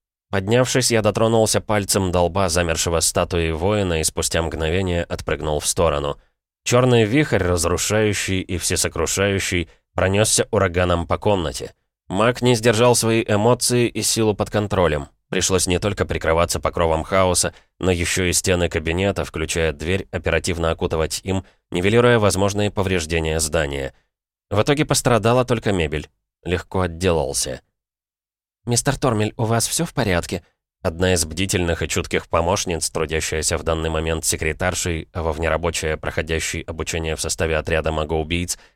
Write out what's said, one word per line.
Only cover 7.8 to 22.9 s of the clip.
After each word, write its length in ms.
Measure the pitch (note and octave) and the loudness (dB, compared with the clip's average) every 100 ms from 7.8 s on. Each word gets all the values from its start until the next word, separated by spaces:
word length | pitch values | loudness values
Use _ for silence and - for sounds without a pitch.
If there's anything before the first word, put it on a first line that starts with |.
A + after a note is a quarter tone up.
| - G#2+ G#2+ G2 - F#2+ | 0 2 2 0 -2 -4
и 160 | - F2+ | -4 -4
всесокрушающий, 1120 | - E2+ F2 E2 D#2 - G2+ G2 - F2+ E2 _ _ - | -2 -2 -2 -2 -2 0 0 0 0 -2 -4 _ _ 0
пронёсся 520 | F#2 G2+ A2 - - | 2 4 2 2 0
ураганом 560 | G#2 F#2+ F2 F2+ F2 D#2+ | 2 2 2 2 2 0
по 100 | E2+ | -2
комнате. 560 | G#2+ G2 D2+ - - - _ _ - | 2 0 0 -6 -10 -14 _ _ -4
Маг 320 | F#2 A#2 B2 | 0 2 2
не 140 | B2 A#2 | 2 4
сдержал 400 | A#2 A2 B2 A#2 | 4 4 4 4
свои 280 | A2+ A2+ - | 2 2 2
эмоции 640 | G#2 A#2 B2 - B2 A#2+ | 2 4 2 2 2 0
и 140 | A2 | 0
силу 320 | - A2+ A2 | -2 0 2
под 160 | G2+ G2+ | 0 0
контролем. 580 | G#2+ G#2 F#2+ E2+ D2+ C#2+ _ _ | -2 0 2 2 2 -6 _ _
Пришлось 380 | F#2 - F#2 F2+ | -2 0 0 2
не 120 | F2 | 0
только 260 | G#2 G2 E2 | 0 -2 -2
прикрываться 540 | E2 D#2+ E2 E2+ D2+ | -2 0 2 0 0
покровом 440 | D#2 F2+ E2+ D#2+ | -2 0 0 0
хаоса, 500 | C#2+ F#2+ F#2 F2 E2+ - _ - | 0 2 2 2 -2 -6 _ -4
но 120 | F2+ | 0
ещё 340 | E2+ E2+ - F2+ | 0 0 0 0
и 80 | |
стены 340 | E2+ G2 F2+ E2+ | 0 2 2 2
кабинета, 580 | E2 D#2+ F2 G2 F2+ C#2+ | -2 -2 0 0 -2 -4
включая 480 | E2 D#2 F2 D#2+ | -6 -4 -2 -2
дверь, 340 | D2 D#2 G2 - | -2 -2 -4 -4
оперативно 600 | F2+ E2+ E2 F#2 E2 E2 | -6 -2 -2 -2 -2 -2
окутывать 500 | D#2+ F2 D#2+ D#2 - | 0 -2 -2 -2 -4
им, 220 | F#2+ F#2+ - _ _ | -4 -4 -6 _ _
нивелируя 460 | F2 F#2+ A#2 A#2+ A#2 | -2 2 4 4 4
возможные 540 | G#2 F#2 G2+ G#2 G#2+ | 4 2 0 0 -2
повреждения 680 | - F#2+ | 0 0